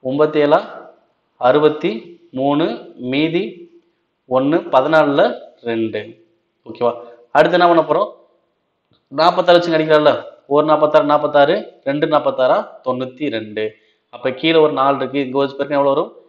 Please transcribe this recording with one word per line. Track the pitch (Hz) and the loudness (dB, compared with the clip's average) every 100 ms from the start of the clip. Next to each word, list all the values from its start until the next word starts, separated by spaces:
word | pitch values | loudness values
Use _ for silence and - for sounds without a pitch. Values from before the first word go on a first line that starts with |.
| 131 | -6
ஒன்பத்தேழா | 143 151 151 147 165 220 - - _ _ _ _ _ 123 | 0 0 2 2 2 -2 -16 -20 _ _ _ _ _ 2
அறுபத்தி | 143 151 151 175 220 - - _ 131 | 4 2 0 -6 -8 -14 -20 _ -6
மூணு, | 135 143 175 240 - - 127 | -2 -2 -2 -6 -16 -14 -6
மீதி | 139 156 170 220 - - _ _ _ _ _ _ 127 | -2 -2 -2 -6 -12 -20 _ _ _ _ _ _ -2
ஒண்ணு, | 139 170 170 - | 0 -2 0 0
பதினாலுல | 139 160 147 143 220 - - _ 117 | 2 2 2 2 0 -2 -16 _ -8
ரெண்டு. | 113 110 104 110 113 _ _ _ _ - | -4 -4 -6 -10 -20 _ _ _ _ -20
ஓகேவா? | 113 120 120 - - _ 143 | -4 -4 -4 -14 -20 _ 0
அடுத்து | 165 175 | 2 2
என்ன | 175 | 2
பண்ண | 165 147 | 2 0
போறோம்? | 156 208 - _ _ _ _ _ _ _ _ _ | -2 -4 -10 _ _ _ _ _ _ _ _ _
நாற்பத்தாறு | 135 165 180 175 175 | 0 0 2 4 4
வச்சு | 170 160 | 4 -2
அடிக்கலாம்ல. | 156 151 151 127 - - _ | 2 4 4 0 -6 -20 _
ஒரு | 143 151 | 0 2
நாற்பத்தாறு, | 151 151 151 147 | 2 4 2 2
நாற்பத்தாறு, | 143 147 143 143 196 - _ 135 | 0 2 2 2 2 -4 _ -6
ரெண்டு | 143 156 | -4 0
நாற்பத்தாறா, | 151 143 127 127 175 - - 127 | 0 0 0 0 0 -2 -10 -8
தொண்ணூத்தி | 127 131 127 147 113 | -6 -8 -8 -6 -6
ரெண்டு. | 107 104 107 - _ _ _ 123 | -8 -6 -8 -8 _ _ _ -8
அப்ப | 131 127 | -6 -2
கீழே | 160 165 151 | 0 4 2
ஒரு | 135 | 2
நாலு | 135 139 | 0 0
இருக்கு, | 131 139 131 | -4 -4 -4
இங்க | 135 | -2
வச்சு | 139 135 | -4 -4
பாருங்க | 143 143 | -4 -2
எவ்வளவு | 139 | 0
வரும்? | 139 202 - | 0 -4 -12